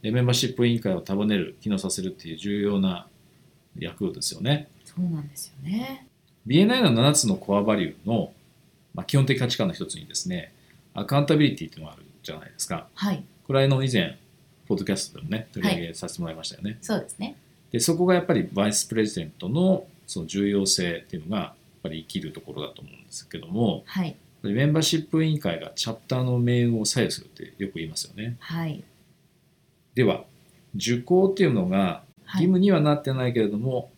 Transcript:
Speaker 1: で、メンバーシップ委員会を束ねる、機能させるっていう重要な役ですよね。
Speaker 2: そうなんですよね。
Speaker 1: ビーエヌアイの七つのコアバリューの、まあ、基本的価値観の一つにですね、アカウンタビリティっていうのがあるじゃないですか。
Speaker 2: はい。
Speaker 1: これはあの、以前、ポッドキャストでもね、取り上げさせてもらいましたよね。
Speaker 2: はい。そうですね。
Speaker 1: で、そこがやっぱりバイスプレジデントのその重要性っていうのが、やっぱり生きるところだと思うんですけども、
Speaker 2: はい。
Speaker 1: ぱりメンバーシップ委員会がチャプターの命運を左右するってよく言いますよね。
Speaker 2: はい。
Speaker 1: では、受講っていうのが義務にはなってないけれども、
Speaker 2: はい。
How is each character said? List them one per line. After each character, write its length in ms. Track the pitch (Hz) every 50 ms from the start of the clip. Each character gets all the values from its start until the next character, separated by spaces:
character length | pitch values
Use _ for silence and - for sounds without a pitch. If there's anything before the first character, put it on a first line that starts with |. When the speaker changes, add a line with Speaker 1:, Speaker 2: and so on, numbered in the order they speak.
Speaker 1:
で、 100 | - 110
メ 100 | 110 127
ン 40 | 123
バ 80 | 123 123
ー 20 |
シ 120 | 123 - 120
ッ 80 | -
プ 120 | - 120 120
委 60 | 117
員 60 | 113
会 140 | - 101 92
を 80 | 87
束 240 | - - 95 101 104
ね 120 | 107 107 98
る、 180 | 85 - - -
機 80 | - 107
能 100 | 101 95
さ 100 | - 92
せ 120 | - -
る 80 | 92 92
っ 20 |
て 160 | 90 - - 82
い 60 | 80
う 40 | 78
重 240 | 92 101 101 104
要 180 | 101 101 101 98
な 280 | 95 95 90 87 - - _ _ _ _ _ _ _ _ _ _ _ _ _ -
役 320 | - 85 - - 104 90
で 100 | - -
す 140 | - - -
よ 60 | -
ね。 260 | 92 123 147 147 147 - _ - _
Speaker 2:
そ 120 | - - 175
う 60 | 180
な 160 | 175 165 156
ん 60 | 147 147
で 80 | 143
す 120 | - - -
よ 200 | _ 135 135 151
ね。 380 | 190 220 247 269 269 262 - - _ _ _ _ _ _ _
Speaker 1:
ビ 120 | 113 127 160
ー 40 |
エ 40 | 196
ヌ 80 | 220 247
ア 40 | 262
イ 40 | 240
の 80 | 165
七 220 | 120 113 123 143 151
つ 100 | 147 -
の 140 | 107 95 -
コ 200 | - - 101 101
ア 60 | 101
バ 140 | 107 107 101
リ 100 | 87 76
ュ 80 | - - -
ー 20 | 98
の、 260 | 120 110 85 - - _ _ _ _ _ _ _ _ _ _ _ _
ま 100 | - 92
あ、 20 |
基 100 | - -
本 100 | 139 135
的 140 | - - 127
価 80 | 127 120
値 100 | - -
観 100 | 110 92
の 60 | 85
一 120 | - 92
つ 100 | - -
に 100 | 80 78
で 80 | - -
す 160 | - - 90
ね、 240 | 90 87 80 - _ _ _ _ _ _ _ _ _
ア 120 | - 101
カ 140 | - 139 139
ウ 40 | 147
ン 20 |
タ 120 | 139 165 151
ビ 140 | 151 -
リ 40 | -
テ 100 | - 82
ィ 40 | 80
っ 20 |
て 60 | - -
い 20 |
う 60 | 78
の 20 | 73
が 60 | -
あ 20 |
る 80 | - - - - _
じ 100 | _ -
ゃ 60 | - 76
な 80 | -
い 40 | -
で 60 | - -
す 100 | - -
か。 200 | 90 82 - - _
Speaker 2:
は 200 | - 190 202 185
い。 100 | 143 - - _ _ _ _
Speaker 1:
こ 60 | 135
れ 60 | 135
は 60 | 135
あ 20 | 135
の、 160 | 139 131 135
以 80 | 131
前、 280 | 120 107 85 82 - - - _ _ _ _ _ _ _ _ -
ポ 80 | 104
ッ 20 | 92
ド 40 | 98
キ 80 | -
ャ 60 | 98 95
ス 140 | - -
ト 80 | - -
で 40 | -
も 60 | -
ね、 180 | 104 110 117 - -
取 140 | 101 90 101
り 80 | 92
上 120 | 85 85 85
げ 60 | 82
さ 160 | - - 85
せ 60 | -
て 60 | -
も 60 | 85 80
ら 60 | 80
い 20 |
ま 80 | 80 80
し 60 | -
た 60 | -
よ 80 | - 90
ね。 80 | 101
Speaker 2:
は 40 | 110
い。 40 | 120
そ 160 | - - - -
う 20 |
で 80 | - -
す 120 | - -
ね。 180 | 196 240 - - _ _ _ _ _ _
Speaker 1:
で、 80 | - 117
そ 160 | - - 165
こ 100 | 156 180
が 100 | 180 185
や 60 | 175
っ 40 | 175
ぱ 80 | - 170
り 160 | 113 87 -
バ 160 | - 98 101 107
イ 60 | 104
ス 140 | - - -
プ 80 | 110
レ 100 | 113 107
ジ 100 | 104 -
デ 80 | 92 82
ン 60 | 76
ト 160 | - _ - 92
の 380 | 117 160 180 190 190 - - - - - _ -
そ 140 | - 95
の 40 | 82
重 240 | 80 - 98 101 101
要 160 | 101 98 98
性 380 | 95 - - 90 87 85 82 -
っ 40 | -
て 80 | - 87
い 20 |
う 100 | 78 82
の 60 | 104
が、 20 | 104
や 80 | 82 73
っ 40 | - _ _ _ _ _ _
ぱ 60 | 82
り 120 | 78 80
生 60 | 78 _
き 120 | - 98
る 120 | 85 78
と 100 | - -
こ 120 | - - 73
ろ 100 | 71 73
だ 60 | -
と 120 | - -
思 80 | - -
う 40 | -
ん 100 | - -
で 80 | -
す 180 | - - - _
け 80 | - 82
ど 80 | -
も、 380 | 160 180 214 240 214 160 - -
Speaker 2:
は 200 | - - 190 180
い。 100 | 160 - - _ _ _ _ -
Speaker 1:
ぱ 40 | 101
り 60 | 101
メ 100 | 117 139
ン 80 | 151 151
バ 60 | 160
ー 20 | 156
シ 140 | - - 160
ッ 120 | 160 -
プ 140 | - 160 160
委 80 | 160
員 80 | 156 147
会 200 | - - 85 160
が 120 | 160 - -
チ 140 | - - 117
ャ 40 | 113
プ 140 | - _ _
タ 100 | 131 127
ー 60 | 127
の 140 | 127 123 123
命 260 | 120 120 123 123 120
運 140 | 120 117 113
を 40 | 107
左 160 | - - 135
右 100 | 110 85
す 100 | - -
る 40 | -
っ 20 | -
て 240 | _ - - - - _
よ 120 | 98 95
く 60 | -
言 100 | 82 82
い 40 | 80
ま 60 | 78
す 100 | - -
よ 80 | - -
ね。 240 | 95 107 120 120 120
Speaker 2:
は 280 | - - 165 165 165 160
い。 160 | 147 - - _ _ _ _ _ _ _ _ _ _ _ _ _ _ _ _ _ _ _ _ _ _
Speaker 1:
で 80 | 123 131
は、 200 | 98 87 87 - - _ _ _ _ _ _ _ _ -
受 240 | 98 - 110 123 123
講 280 | 123 - 175 185 190 190
っ 60 | 190
て 100 | 190 196
い 40 | 156
う 60 | 123
の 140 | 107 90 90
が 360 | 92 98 98 90 80 - - - _ _ _
義 160 | - - 190
務 180 | 165 180 185 180
に 120 | 190 202
は 100 | 190 165
な 120 | 147 151 147
っ 80 | 147
て 120 | - 135 131
な 140 | 131 123 123
い 60 | 120
け 60 | 117
れ 100 | 113 101
ど 80 | 104 104
も、 180 | 113 135 127
Speaker 2:
は 60 | 123
い。 40 | - - _